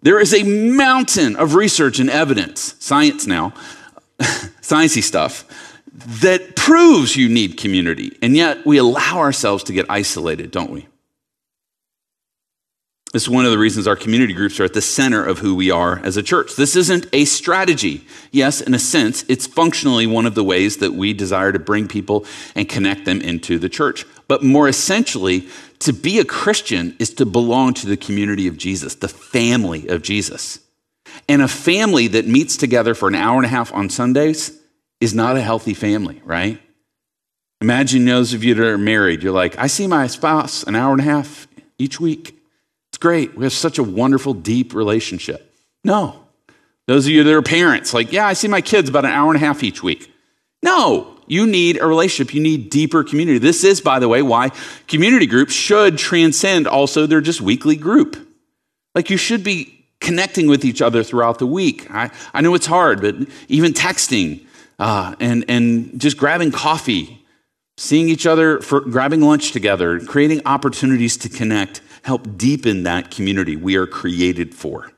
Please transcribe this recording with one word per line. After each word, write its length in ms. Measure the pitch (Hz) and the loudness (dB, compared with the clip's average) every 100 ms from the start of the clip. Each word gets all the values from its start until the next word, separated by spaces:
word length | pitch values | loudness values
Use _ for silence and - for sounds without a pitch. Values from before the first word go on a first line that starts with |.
There 180 | 143 208 | 6 6
is 120 | 208 | 6
a 120 | 202 | 4
mountain 880 | 202 208 226 262 269 262 247 196 139 | 2 2 2 2 4 2 2 0 0
of 220 | - 156 160 | 0 2 4
research 420 | 208 - 143 123 | 2 2 0 2
and 100 | 131 | 0
evidence, 680 | 143 156 120 92 - - - | 0 0 0 -2 -8 -12 -12
science 480 | - 143 151 143 - | -2 2 2 0 -4
now, 260 | 87 85 - - - | -4 -4 -8 -20 -20
<laughs> 360 | - - _ _ | -20 -20 _ _
sciencey 840 | - - - _ - 151 160 143 | -6 -6 -10 _ -2 2 2 2
stuff, 420 | 104 87 76 - - - - - - - 120 113 | -2 -2 -2 -6 -18 -20 -20 -20 -20 -20 -16 0
that 340 | 185 185 185 | 2 2 -2
proves 600 | - - 330 339 240 123 135 | -4 4 6 8 6 4 0
you 120 | 123 | 2
need 280 | 117 101 82 | 2 0 -4
community. 600 | 104 92 85 82 50 - | -2 0 0 -4 -8 -4
And 140 | 117 143 | 2 2
yet 280 | 165 147 | 2 0
we 120 | 151 147 | 2 4
allow 420 | 123 123 - 180 | 4 2 -2 0
ourselves 460 | 151 135 110 98 | 0 0 -2 -2
to 80 | - | -2
get 140 | 92 92 | -4 -2
isolated, 640 | 101 101 - 82 78 78 | -4 -4 -4 -6 -6 -6
don't 180 | 92 85 | -6 -6
we? 160 | - - _ _ _ _ _ _ _ _ _ _ _ _ _ _ _ _ _ _ _ _ _ - | -10 -16 _ _ _ _ _ _ _ _ _ _ _ _ _ _ _ _ _ _ _ _ _ -8
This 80 | 113 | -6
is 80 | 113 | -2
one 160 | 123 123 | 0 2
of 40 | |
the 80 | 110 | 2
reasons 280 | 110 104 101 | 2 0 -2
our 100 | 98 | -2
community 380 | 110 117 123 | -2 -2 -2
groups 260 | 87 101 - | -2 -4 -2
are 40 | |
at 100 | 95 | -2
the 80 | - | -2
center 420 | - - 135 113 | -4 0 0 0
of 140 | 78 92 | -2 -2
who 160 | 104 | -2
we 160 | 92 92 | 0 0
are 280 | 85 87 90 | 2 0 -2
as 140 | 98 98 | -4 -6
a 40 | |
church. 340 | 104 175 - - | -2 -2 -2 -2
This 200 | 143 180 | 0 2
isn't 300 | 175 180 - | 2 0 0
a 100 | 135 | 0
strategy. 800 | 147 - - 180 185 151 98 71 - - - | 0 0 -2 0 0 0 -2 -6 -14 -20 -4
Yes, 280 | 135 135 - | 0 0 0
in 140 | - | -2
a 40 | 123 | -2
sense, 460 | - 170 110 131 - | 0 0 0 -2 -4
it's 160 | - - | -4 -2
functionally 600 | - 165 - 143 123 113 | 0 0 0 0 0 0
one 200 | 113 117 | 0 0
of 80 | |
the 100 | 107 | 0
ways 320 | 98 90 98 101 | 0 2 0 0
that 160 | 101 | -4
we 220 | - 98 | -2 -4
desire 360 | 104 98 95 98 | -2 -2 0 0
to 80 | 95 | -2
bring 300 | 78 104 104 | -2 -2 -2
people 380 | 104 98 104 104 - - | -6 -2 -4 -4 -18 -12
and 140 | - 104 | -6 -6
connect 380 | - 98 98 95 | -2 -4 -4 -4
them 160 | 95 | -4
into 360 | 87 85 - 85 | -4 -8 -4 -4
the 120 | 90 | -4
church. 340 | - 147 - - - _ | -4 -4 -4 -14 -20 _
But 140 | 139 | 0
more 260 | 139 139 143 | 4 4 4
essentially, 800 | 131 - 196 233 120 95 92 92 - - _ | 2 -2 0 -2 -2 -2 -2 -6 -20 -20 _
to 160 | - | -4
be 240 | 120 - 208 | -2 -2 0
a 60 | 185 | 0
Christian 680 | - - 208 - 101 87 - | -2 -2 -2 -2 -4 -4 -4
is 160 | 113 | -6
to 100 | - | -2
belong 480 | 120 95 117 123 131 | 0 2 2 2 2
to 120 | 123 101 | 0 -4
the 100 | 101 | -6
community 500 | - 101 101 101 92 | -4 -4 -2 -2 -4
of 120 | 76 | -4
Jesus, 380 | 90 95 69 - | -6 -6 -8 -10
the 120 | 95 | -10
family 800 | - - 123 117 120 101 82 78 | -10 -6 -2 2 0 -2 -6 -6
of 140 | 87 | -6
Jesus. 560 | 82 104 92 - - - _ _ _ _ _ - - | -4 -4 -6 -10 -14 -16 _ _ _ _ _ -20 0
And 100 | 143 | 2
a 80 | 135 | 2
family 600 | - - 185 220 165 117 | 0 -2 0 2 2 2
that 180 | 107 110 | 0 2
meets 320 | 123 139 - | 2 2 -2
together 360 | 135 120 113 | 0 0 0
for 140 | 113 98 | 0 0
an 60 | |
hour 240 | 95 104 123 | 0 0 2
and 80 | 123 | 0
a 20 | |
half 240 | 127 117 | -2 -4
on 160 | - 101 | -4 -6
Sundays 640 | - 123 131 156 156 - - _ _ _ _ | -2 0 2 0 -2 -8 -12 _ _ _ _
is 140 | 117 | -4
not 200 | 113 117 | 0 0
a 60 | 131 | 0
healthy 320 | 110 113 117 | -2 -4 -4
family, 480 | 98 107 107 92 - - | -6 -2 -2 -4 -12 -8
right? 340 | 85 95 110 _ _ _ _ _ _ _ _ _ _ | -4 -4 -6 _ _ _ _ _ _ _ _ _ _
Imagine 420 | 110 123 135 131 | -2 0 2 2
those 300 | 123 123 120 | 2 2 0
of 100 | 120 | -2
you 100 | 117 | 0
that 120 | 110 113 | 2 2
are 100 | 104 | 0
married, 460 | 104 110 98 82 | 0 2 2 0
you're 100 | 90 | -2
like, 260 | 92 90 - | 0 -2 -2
"I 80 | 135 | -4
see 200 | - 196 | -2 0
my 220 | 165 131 | 0 0
spouse 540 | - 160 156 127 - | -2 -2 0 -2 -8
an 100 | - | -6
hour 180 | 110 131 | -2 0
and 80 | 135 | 0
a 40 | |
half 440 | 143 147 143 - - - _ _ | 2 -2 -4 -14 -20 -20 _ _
each 200 | 135 - | -8 -4
week. 360 | 165 156 - _ _ _ _ _ _ | -4 -4 -10 _ _ _ _ _ _
It's 80 | - | -2
great. 380 | 170 170 135 - | 0 0 -2 -2
We 80 | |
have 80 | 131 | -4
such 260 | - 165 - | -2 -4 -2
a 40 | |
wonderful, 500 | 117 92 127 135 139 | -4 0 2 2 0
deep 420 | 110 85 117 123 | -6 -2 -2 -2
relationship." 800 | - 107 110 - 92 - - _ _ _ _ | -2 0 -2 -2 -10 -10 -12 _ _ _ _
No. 400 | 208 208 170 - _ _ _ _ _ _ - | 0 0 -2 -8 _ _ _ _ _ _ 2
Those 180 | 135 139 | 2 4
of 60 | |
you 100 | 156 | 4
that 120 | 151 | 6
are 80 | 156 | 4
parents, 500 | 127 165 175 127 - | 2 2 2 2 -2
like, 200 | 120 117 | -2 -2
"Yeah, 140 | 180 208 | 0 0
I 60 | |
see 160 | 185 214 | 0 0
my 140 | 202 | -2
kids 260 | - 214 147 | 2 2 2
about 160 | 139 | 2
an 60 | 135 | 0
hour 180 | 107 147 | 2 2
and 80 | 156 | 2
a 100 | 151 | 2
half 160 | 143 | 0
each 200 | 110 - | -4 -4
week." 280 | - - - _ _ _ _ _ | -6 -6 -8 _ _ _ _ _
No, 520 | 339 359 269 226 - - _ | 0 2 2 0 -2 -18 _
you 200 | 160 220 | 0 2
need 320 | 196 170 170 | 2 2 2
a 60 | 165 | 2
relationship. 480 | 160 180 - 131 | 4 2 0 -4
You 60 | 147 | 0
need 300 | 156 156 104 | 0 0 0
deeper 340 | 139 156 165 | 0 2 0
community. 340 | 143 147 165 127 | 0 -2 2 2
This 240 | 127 170 | 2 4
is, 200 | 190 190 | 4 4
by 160 | 160 131 | 2 0
the 100 | 123 | 2
way, 140 | 117 | 2
why 280 | 139 117 131 - - - - | 2 2 0 -4 -18 -20 -6
community 380 | 156 190 254 151 | 0 4 4 4
groups 260 | 117 147 | 2 2
should 460 | - - 208 208 156 | 0 2 4 4 2
transcend 680 | - 175 165 143 196 185 151 | -2 4 4 2 0 0 2
also 400 | 139 139 - 151 | 0 0 2 2
their 140 | 156 | 2
just 220 | 151 165 | 2 -2
weekly 340 | 98 123 147 151 | 0 0 2 0
group. 400 | 156 247 302 - - _ _ _ _ _ _ | 4 4 2 -2 -20 _ _ _ _ _ _
Like, 160 | - 170 | -4 -2
you 80 | 190 | -2
should 260 | - 233 | 0 -2
be 400 | 196 185 131 _ _ _ | -2 -6 -8 _ _ _
connecting 480 | - 170 190 - 156 | -6 -4 -2 0 2
with 160 | 143 | 4
each 160 | 135 117 | 2 0
other 240 | 123 117 | 0 0
throughout 340 | 110 123 117 117 | -2 0 0 0
the 80 | 127 | -2
week. 420 | 165 180 - - | 0 -2 -4 -10
I, 200 | 101 123 - - | -8 -8 -10 -8
I 80 | - | 0
know 140 | 160 | 2
it's 120 | 175 156 | 2 0
hard, 360 | 170 170 98 | 2 2 2
but 120 | 104 104 135 - - | -2 -4 -8 -10 -2
even 260 | 143 165 | 2 2
texting, 720 | 139 180 - - 123 87 73 - - _ _ | 0 -4 -2 -2 -2 -2 -6 -16 -20 _ _
uh, 360 | 107 104 92 - | -4 -2 -4 -6
and, 240 | 120 117 - | -2 -2 0
and 520 | 120 117 117 117 127 | 0 2 0 -2 -2
just 160 | 147 135 | -2 0
grabbing 360 | 147 170 165 | 0 0 0
coffee, 720 | 127 156 156 - - - - _ _ _ _ _ - | -2 -2 -2 -2 -4 -4 -16 _ _ _ _ _ -14
seeing 320 | - 147 165 | 0 2 2
each 180 | 160 170 | 0 2
other, 340 | 160 160 151 | 4 4 2
for, 200 | - 139 | 0 -2
grabbing 400 | 135 120 135 160 | 0 -2 0 4
lunch 320 | 147 151 - | 4 4 0
together, 480 | 123 104 98 87 87 | -2 0 0 0 -2
creating 400 | - 143 147 156 - | -2 0 2 0 -2
opportunities 720 | 139 139 - 131 131 117 - | -2 -2 -2 0 0 0 -4
to 100 | 113 | -8
connect, 520 | - 110 107 98 - _ - | -6 -2 -2 -4 -10 _ -18
help 360 | - 131 117 98 | -6 -6 -6 -2
deepen 460 | 113 143 123 98 | 0 0 0 -2
that 260 | 90 87 87 | -2 -4 -6
community 440 | - 98 98 87 | -6 -4 -2 -2
we 220 | 78 90 95 | -4 -2 -2
are 100 | 92 | -2
created 680 | - 90 87 90 87 85 | -6 -6 -2 0 0 -6
for. 360 | - 78 73 - | -8 -12 -12 -16